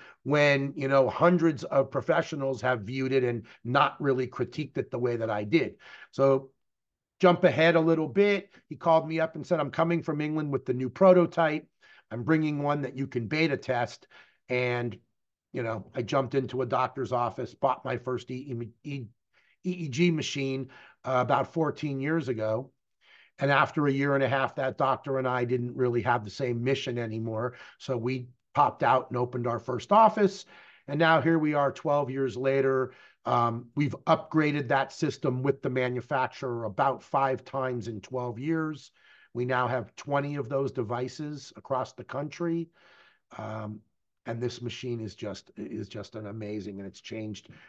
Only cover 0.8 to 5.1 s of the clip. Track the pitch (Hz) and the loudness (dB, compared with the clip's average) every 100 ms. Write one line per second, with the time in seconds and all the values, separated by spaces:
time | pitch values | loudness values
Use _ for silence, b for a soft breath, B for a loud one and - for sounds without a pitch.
0.8 | 135 139 120 - 170 180 160 131 - 143 | 2 4 4 4 4 6 4 0 0 0
1.8 | - - - 160 160 147 135 123 127 120 | 2 -2 0 0 0 -4 -4 -2 -2 -2
2.8 | 101 135 131 131 123 120 - B 120 139 | -4 -4 0 2 2 -2 -8 B 0 2
3.8 | 139 - 143 127 127 - 120 - 131 - | 2 0 0 0 -2 -4 -6 -6 -6 -6
4.8 | 120 123 120 | -6 -2 -2